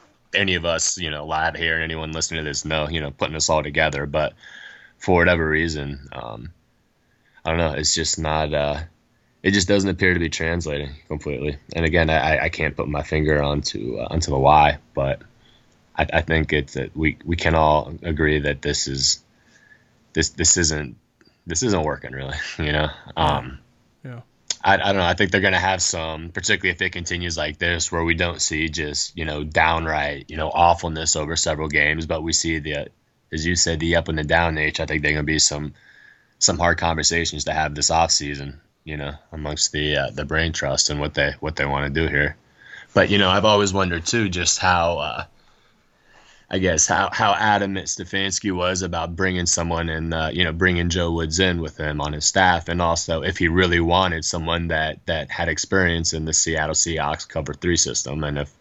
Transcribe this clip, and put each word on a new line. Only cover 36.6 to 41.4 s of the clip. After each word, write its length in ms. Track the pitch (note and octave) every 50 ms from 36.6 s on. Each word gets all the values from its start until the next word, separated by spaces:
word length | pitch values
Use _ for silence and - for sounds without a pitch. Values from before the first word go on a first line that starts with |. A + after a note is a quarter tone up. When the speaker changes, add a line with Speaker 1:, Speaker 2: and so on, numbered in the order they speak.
| F2 F2 F2 -
Speaker 1:
conversations 680 | F2 E2+ E2 D#2 D2+ - E2+ E2+ E2 - D2+ D2+ -
to 80 | D#2 D2
have 220 | D#2 D#2 D2+ D2
this 160 | D2 - -
offseason, 640 | D#2+ D#2+ E2 D#2+ - - D2+ C#2+ C#2+ C#2 C#2+ C#2 C#2+ D2 _ _ _ _ _
you 140 | D#2 D#2
know, 160 | D#2 C#2+ C#2+ C#2+ - - _
amongst 400 | E2 D#2 D2 D2 D2 - - - -
the, 240 | D2+ D2+ D2+ D2
uh, 120 | C#2 C2+ A#1
the 140 | - - -
brain 280 | C#2 D#2 D#2+ E2 E2+ D2
trust 360 | - - C#2 C2 C2 - -
and 100 | D2 C#2+
what 140 | D2 D2 -
they, 200 | - C#2+ C#2 C2+
what 160 | -